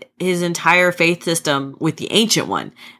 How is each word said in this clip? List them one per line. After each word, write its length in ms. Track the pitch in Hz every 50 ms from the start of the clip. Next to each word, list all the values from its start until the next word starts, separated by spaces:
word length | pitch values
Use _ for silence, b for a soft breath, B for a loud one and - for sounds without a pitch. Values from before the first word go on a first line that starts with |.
| - - _ -
his 220 | 175 185 180 175
entire 500 | 175 175 170 - - 165 170 180 180 180
faith 320 | 170 - 170 165 175 170 -
system 540 | 180 165 165 - 160 143 139 139 139 135 -
with 160 | - 160 -
the 160 | - - -
Ancient 360 | - 190 233 214 - - - -
One. 240 | 95 80 52 - - B B B B B